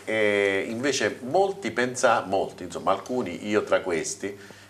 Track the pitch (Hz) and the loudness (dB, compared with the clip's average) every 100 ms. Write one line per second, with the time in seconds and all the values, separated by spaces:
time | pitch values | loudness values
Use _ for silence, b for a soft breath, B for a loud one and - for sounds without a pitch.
0 | - 110 104 104 101 98 - 117 139 135 | -2 2 4 4 4 2 -2 -2 -2 0
1 | 107 - 123 175 196 190 113 117 127 123 | 0 -2 0 2 2 0 -4 -2 -2 2
2 | 123 117 90 95 80 - 87 82 85 98 | 4 4 2 -2 -2 -6 -10 -4 0 0
3 | - 127 98 85 104 104 - 95 92 80 | 0 -2 -2 -6 0 0 4 2 2 -2
4 | - - 98 101 - - | -4 -6 -8 -10 -16 -20